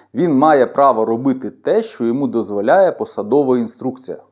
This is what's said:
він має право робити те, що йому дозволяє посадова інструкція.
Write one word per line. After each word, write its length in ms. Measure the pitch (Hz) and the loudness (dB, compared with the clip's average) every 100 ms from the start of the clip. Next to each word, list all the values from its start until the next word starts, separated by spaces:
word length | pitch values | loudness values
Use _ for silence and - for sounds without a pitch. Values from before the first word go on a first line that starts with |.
| _ | _
він 240 | 113 175 135 | -4 0 2
має 280 | 156 147 117 | 4 4 2
право 380 | - 139 110 | 2 2 2
робити 460 | 110 113 135 131 104 | 0 0 -2 -4 -6
те, 320 | - - 208 | -8 -2 -2
що 220 | 226 - | -2 -4
йому 220 | 117 127 135 | -4 -2 -2
дозволяє 640 | 113 101 101 104 180 185 | -4 -4 -2 2 4 2
посадова 640 | - - - 101 143 135 127 | 0 -8 -8 -2 0 2 0
інструкція. 600 | 113 - 131 131 - 80 - | -2 -8 -10 -10 -12 -16 -18